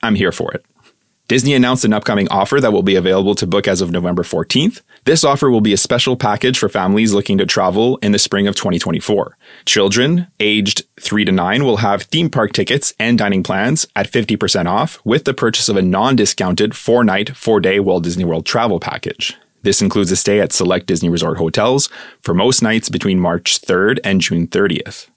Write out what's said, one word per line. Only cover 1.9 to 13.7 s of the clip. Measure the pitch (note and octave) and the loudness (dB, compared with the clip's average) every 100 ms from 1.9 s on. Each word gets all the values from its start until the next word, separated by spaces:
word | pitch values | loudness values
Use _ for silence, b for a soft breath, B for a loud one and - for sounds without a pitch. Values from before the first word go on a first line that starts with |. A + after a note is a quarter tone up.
upcoming | G#2+ - G#2 G2 | 0 0 -2 0
offer | G2 G2 C#3 | 0 0 2
that | A#2 | 2
will | G2+ | 2
be | F#2+ F#2+ | 2 2
available | F2+ F#2 G2 G2+ | 2 2 0 0
to | F#2 | 0
book | G2 G2+ | -2 0
as | F2+ | -2
of | F#2 | -2
November | F2 F2+ F2+ | -2 -2 -2
fourteenth. | F2 E2+ E2 B2+ E3+ - _ B | -4 -4 -2 0 0 -2 _ B
This | - D#3+ | 0 2
offer | D3 C#3 C#3 | 2 2 2
will | A#2 | 2
be | G#2+ | 2
a | G2 | 2
special | - A#2+ - B2+ | 2 0 0 -2
package | A2+ G#2 B2+ B2+ | -2 0 0 0
for | G2+ | -2
families | G#2 F#2 G2+ A2 | -2 0 2 2
looking | G2+ - G2 | 0 0 0
to | F2+ | 0
travel | - F#2 F#2+ A#2 C3 | 0 0 2 0 0
in | G#2 | 0
the | G2+ | 0
spring | - G2+ G2+ | 0 0 -2
of | F#2+ | -2
twenty | G2+ F2 | -2 -2
twenty-four. | F#2 E2 - G2+ - - B B | -2 -4 -2 -2 -4 -10 B B
Children | B - G2+ G2+ C3 F3 F3 - | B 0 2 2 2 0 -2 -2
aged | G#2 G#2+ G2+ - - - | 0 0 0 -4 -8 -10
three | - G#2 | -4 0
to | G2 | 2
nine | F#2 F2 A2+ | 0 0 0
will | C#3 A#2 | 0 0
have | G#2+ G3+ | 0 -2
theme | - D#3 E3 | -2 -4 -2
park | C3 G#2+ | 0 -2
tickets | - G2 C#3 - - | -2 -2 0 -2 -2
and | A2+ A#2+ | 0 2
dining | G#2 F#2+ | 2 0
plans | F2+ F#2+ A2+ | 0 -2 0